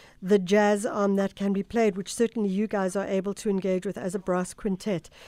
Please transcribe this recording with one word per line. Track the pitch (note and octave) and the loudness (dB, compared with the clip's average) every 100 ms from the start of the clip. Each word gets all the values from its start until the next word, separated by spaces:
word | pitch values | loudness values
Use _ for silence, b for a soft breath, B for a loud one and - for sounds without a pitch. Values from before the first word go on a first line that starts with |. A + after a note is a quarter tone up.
| b b | b b
the | F#3 G#3 | 2 2
jazz | F3 G#3 G#3 G#3 G#3+ | 4 4 4 2 0
arm | - G3+ G3 | 0 2 2
that | G3 - | 0 -2
can | G3+ | -2
be | G3 | -2
played, | G3 A#3 A3 F#3+ | -2 2 2 0
which | - | -8
certainly | - A3+ A#3 G#3 | -2 -2 0 -2
you | F#3+ G#3+ | 0 0
guys | G#3 F#3+ G3 | 0 0 -2
are | G3 | -2
able | F#3+ F#3+ G3 | -2 -2 -4
to | A3 | -2
engage | G3 F#3+ F#3 G3 | 0 0 -2 -2
with | - | -6
as | F#3 F#3+ | -6 -6
a | |
brass | - F3+ F3+ - | -2 -2 -2 -6
quintet. | A3 F#3 A3 F3 - b | -4 -4 -2 -4 -4 b